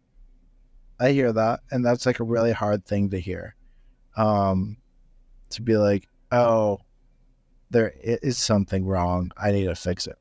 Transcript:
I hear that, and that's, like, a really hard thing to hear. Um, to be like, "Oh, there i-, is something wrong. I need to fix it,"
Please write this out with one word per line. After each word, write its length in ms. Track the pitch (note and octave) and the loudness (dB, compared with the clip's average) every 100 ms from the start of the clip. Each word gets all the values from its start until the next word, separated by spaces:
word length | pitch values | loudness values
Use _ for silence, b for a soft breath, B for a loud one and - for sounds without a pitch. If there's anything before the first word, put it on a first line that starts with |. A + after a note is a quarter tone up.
| _ - - _ _ _ _ - - - | _ -20 -20 _ _ _ _ -20 -18 -2
I 120 | B2+ | 0
hear 220 | C#3 B2 | 2 2
that, 280 | A2+ A2 B2+ - | 2 0 0 -4
and 140 | B2+ A#2+ | -2 0
that's, 200 | B2 B2+ | 0 0
like, 140 | B2 | -2
a 40 | |
really 280 | A2+ A#2 A#2 | -2 0 0
hard 340 | A2 G#2 G#2 - | 0 0 -2 -2
thing 240 | G2+ G2+ | -2 0
to 80 | F#2+ | -2
hear. 360 | F2 F2+ F2+ - - _ - _ _ - | -6 -8 -10 -18 -20 _ -20 _ _ -2
Um, 640 | A2 G#2 G2 F#2+ G2+ G#2+ _ _ _ _ _ - - | 0 2 2 0 -2 -8 _ _ _ _ _ -20 -18
to 120 | - | -8
be 140 | A2+ G#2+ | 0 2
like, 300 | G#2 G2+ - _ - | 4 0 -4 _ -2
"Oh, 480 | B2 A#2+ A2+ G#2+ G2 _ _ _ _ _ _ _ _ - | 2 4 4 2 -2 _ _ _ _ _ _ _ _ -2
there 220 | A#2 A2 - A2 | 0 0 -2 -4
i-, 140 | A#2 | -2
is 160 | D3 A#2+ | -2 -2
something 480 | - G#2 G2 F#2+ F#2+ | 0 2 2 -2 -2
wrong. 460 | F#2+ F2+ F2+ F2+ - | 0 0 -2 -4 -4
I 140 | G#2 | -2
need 140 | G2+ F#2 | 0 0
to 100 | E2+ | -4
fix 320 | F2+ F2+ - | -4 -6 -6
it," 100 | - | -12